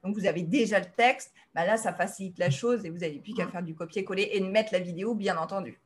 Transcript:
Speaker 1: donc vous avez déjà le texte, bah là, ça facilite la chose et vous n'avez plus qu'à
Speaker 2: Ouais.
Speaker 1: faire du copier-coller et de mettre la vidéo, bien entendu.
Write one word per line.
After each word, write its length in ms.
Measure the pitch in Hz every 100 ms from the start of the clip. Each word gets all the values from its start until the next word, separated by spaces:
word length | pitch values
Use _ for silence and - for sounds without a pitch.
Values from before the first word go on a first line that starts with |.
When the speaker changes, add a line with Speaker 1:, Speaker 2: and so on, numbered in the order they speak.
Speaker 1:
donc 120 | 185 208
vous 100 | 185
avez 160 | 165
déjà 380 | 165 262 277 202
le 60 | 175 -
texte, 360 | 233 269 - _ _
bah 100 | -
là, 120 | 175 220
ça 160 | 214
facilite 460 | 170 185 - 190 180
la 120 | 175
chose 340 | 139 233 240
et 60 | 185
vous 80 | 170
n'avez 220 | 170 143
plus 120 | -
qu'à 100 | 208 170
Speaker 2:
Ouais. 60 |
Speaker 1:
faire 100 | 175
du 120 | 175
copier-coller 540 | 160 170 - 190 190 202
et 80 | 202
de 60 | 190
mettre 260 | 208 220
la 80 | 180
vidéo, 340 | 180 170 208
bien 220 | 220 196 165
entendu. 400 | 160 196 123 117